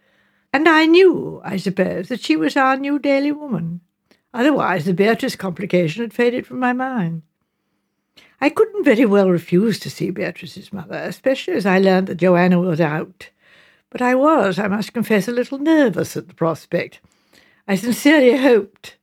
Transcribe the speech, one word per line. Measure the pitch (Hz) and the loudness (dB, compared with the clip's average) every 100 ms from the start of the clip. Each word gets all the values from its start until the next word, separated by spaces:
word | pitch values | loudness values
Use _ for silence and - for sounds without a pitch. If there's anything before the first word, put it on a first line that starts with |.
| _ _ _ _ _ | _ _ _ _ _
And | 269 320 | 0 2
I | 311 | 4
knew, | 320 349 381 - - 160 | 4 6 6 4 -6 -10
I | - 196 | -8 -6
suppose, | 185 175 180 175 175 | -4 -2 -2 -4 -8
that | 247 | -10
she | - 311 | -2 -2
was | 311 294 | 0 2
our | 262 269 | 0 0
new | 285 285 | -2 -2
daily | 285 277 285 | 0 0 -2
woman. | 294 294 185 165 175 - _ _ _ _ | -6 -6 -6 -6 -10 -14 _ _ _ _
Otherwise, | - 240 175 180 180 | -2 0 2 0 -2
the | 156 | -2
Beatrice | 175 202 226 254 | 0 2 2 -4
complication | - 190 165 196 180 165 180 | -6 -10 -8 -2 0 0 -4
had | 233 | -8
faded | - 240 247 - | -2 -2 -2 -8
from | 254 | -4
my | 247 | -4
mind. | 247 262 247 170 165 - _ _ _ _ _ _ _ _ _ _ _ | -2 -4 -4 -6 -8 -14 _ _ _ _ _ _ _ _ _ _ _
I | 285 | -2
couldn't | 359 440 415 | 0 0 0
very | 294 220 233 | 2 4 4
well | 202 190 | 4 4
refuse | 175 - 175 226 165 | 0 0 0 0 -2
to | 147 | -8
see | - 185 | -8 -8
Beatrice's | 190 175 175 165 - - | -6 -8 -10 -18 -18 -16
mother, | 196 160 156 | -16 -12 -10
especially | 175 185 262 269 - | -10 -4 -2 -2 -4
as | 320 | -2
I | 196 185 | 2 2
learned | 190 185 190 | 4 2 0
that | 175 | 0
Joanna | 185 175 180 175 | 2 4 4 2
was | 180 156 | 0 0
out. | 160 156 - _ - _ _ _ _ _ _ | -2 -2 -8 _ -20 _ _ _ _ _ _
But | 233 | -4
I | 247 | 0
was, | 254 294 311 196 185 | 2 2 2 0 -2
I | 208 | -4
must | 208 - | -4 -4
confess, | 240 208 214 214 | -6 -2 0 0
a | |
little | 240 240 277 | -4 -6 -4
nervous | 294 320 254 165 - - | 0 2 2 0 -6 -8
at | - | -14
the | |
prospect. | - 165 156 - - - - _ _ _ _ _ _ - | -4 -4 -4 -6 -6 -6 -12 _ _ _ _ _ _ -4
I | 196 | -4
sincerely | 226 226 285 311 254 262 | -2 0 4 6 6 4
hoped | 269 226 202 _ - - | 4 4 2 _ -20 -20